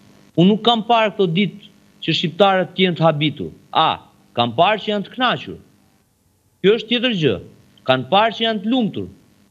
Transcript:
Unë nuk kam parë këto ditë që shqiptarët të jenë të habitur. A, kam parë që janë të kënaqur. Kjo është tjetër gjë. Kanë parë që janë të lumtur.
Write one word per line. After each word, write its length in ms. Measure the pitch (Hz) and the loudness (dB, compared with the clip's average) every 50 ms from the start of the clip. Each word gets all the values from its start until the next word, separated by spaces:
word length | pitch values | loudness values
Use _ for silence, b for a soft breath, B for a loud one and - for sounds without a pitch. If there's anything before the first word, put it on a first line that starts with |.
| - - - - - _ _ | -20 -20 -20 -20 -20 _ _
Unë 160 | - 175 190 220 | 4 4 4 4
nuk 80 | 208 220 | 2 2
kam 200 | 233 240 226 196 | 0 0 0 0
parë 300 | 226 233 226 220 208 220 | 0 2 2 2 0 0
këto 140 | - 196 175 160 | -2 -2 -2 0
ditë 400 | 190 208 160 - - - - _ _ _ _ _ _ - | 0 -2 -2 -4 -8 -18 -20 _ _ _ _ _ _ -6
që 80 | - 156 - | -6 -4 -4
shqiptarët 540 | - 160 143 175 202 196 190 185 175 175 - | -4 -4 0 2 2 2 2 2 -2 -2 -2
të 80 | - 185 | 0 0
jenë 140 | 185 165 147 | 0 2 2
të 60 | 160 | 2
habitur. 440 | 165 156 143 156 147 - - 90 78 - - _ _ - | 2 2 2 0 -2 -2 -4 -8 -12 -12 -16 _ _ -2
A, 320 | 117 160 147 92 - - - _ _ _ _ - | 0 0 0 0 -4 -8 -18 _ _ _ _ -2
kam 160 | 120 120 120 110 | -2 -2 0 2
parë 300 | 135 170 196 220 196 - | 2 2 2 2 0 -2
që 60 | 214 208 | -4 -4
janë 140 | 208 185 | -4 -6
të 80 | - - | -8 -6
kënaqur. 420 | 247 254 240 185 135 - 98 82 82 - _ _ _ _ _ _ _ _ _ _ _ _ _ _ _ _ _ _ _ | -2 -2 -2 -2 -2 -6 -10 -14 -16 -18 _ _ _ _ _ _ _ _ _ _ _ _ _ _ _ _ _ _ _
Kjo 140 | - 185 220 | 2 2 2
është 140 | 233 220 - 240 | 2 0 -2 -2
tjetër 220 | 247 220 254 226 180 156 | -2 0 -2 0 0 0
gjë. 120 | 131 95 82 - - - _ _ _ _ _ - - | 0 0 -2 -6 -12 -20 _ _ _ _ _ -2 -2
Kanë 200 | 131 131 127 131 180 | 0 0 0 0 2
parë 240 | 196 220 226 - | 2 2 2 0
që 80 | - 226 | -2 -4
janë 180 | 226 220 208 185 | -4 -4 -4 -2
të 80 | 220 247 | -2 -2
lumtur. 340 | 262 226 175 - 110 95 85 - - _ _ _ _ _ _ | 0 0 -2 -4 -6 -10 -10 -12 -20 _ _ _ _ _ _